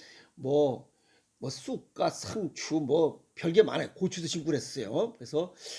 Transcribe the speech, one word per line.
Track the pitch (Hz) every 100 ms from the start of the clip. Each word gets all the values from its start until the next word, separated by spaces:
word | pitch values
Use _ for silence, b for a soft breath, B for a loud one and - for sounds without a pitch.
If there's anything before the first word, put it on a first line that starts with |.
| B B B
뭐, | - 131 147 143 113 - _ _ _ _ _
뭐 | 123
쑥과 | - - 247 - - 127
상추 | - - 220 180 - - 156
뭐 | 135 160 151 - _
별게 | - 170 175
많아요. | 139 139 147
고추도 | - 185 175 165
심고 | 175 151
그랬어요. | 147 - 139 104 139 226
그래서, | - 117 147 175 B B